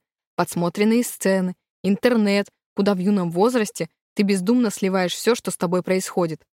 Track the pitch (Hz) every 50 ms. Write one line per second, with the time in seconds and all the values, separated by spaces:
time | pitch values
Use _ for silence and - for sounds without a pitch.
0 | _ _ _ _ _ _ _ - 175 - - 175 170 170 - 208 208 220 226 240
1 | 240 - - - - 190 190 190 185 185 180 - _ _ _ _ - 185 202 -
2 | - 247 247 226 208 202 202 202 202 - _ _ _ _ _ - 202 202 202 185
3 | 175 208 208 196 175 170 165 175 202 247 247 240 208 - - - 170 - _ _
4 | _ _ _ - 208 196 202 190 180 196 247 254 240 202 - - - 190 185 190
5 | 180 175 - - - 226 233 - - 196 - - - 175 180 180 170 - 185 190
6 | 190 - - 190 175 160 156 - _ _ _